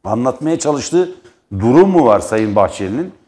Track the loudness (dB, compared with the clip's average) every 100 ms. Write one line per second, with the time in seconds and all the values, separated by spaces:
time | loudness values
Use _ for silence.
0 | -4 -2 -2 -2 -4 -2 -2 -4 -2 -2
1 | -2 -8 _ _ _ -2 4 4 6 4
2 | 4 2 0 -2 0 0 0 -2 -8 -6
3 | -8 -14